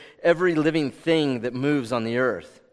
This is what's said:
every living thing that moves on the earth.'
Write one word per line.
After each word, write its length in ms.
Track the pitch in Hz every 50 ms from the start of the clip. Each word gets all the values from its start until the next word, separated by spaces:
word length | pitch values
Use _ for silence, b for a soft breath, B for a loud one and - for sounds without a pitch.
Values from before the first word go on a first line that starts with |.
| B B B B -
every 320 | 170 170 160 180 180 170
living 340 | 156 147 160 156 165 147 131
thing 520 | - - - 165 165 160 151 139 131 120
that 120 | 110 127 120
moves 380 | 123 131 147 147 143 123 110
on 140 | 127 120 113
the 120 | 113 117 123
earth.' 420 | 131 127 107 87 78 - - - - _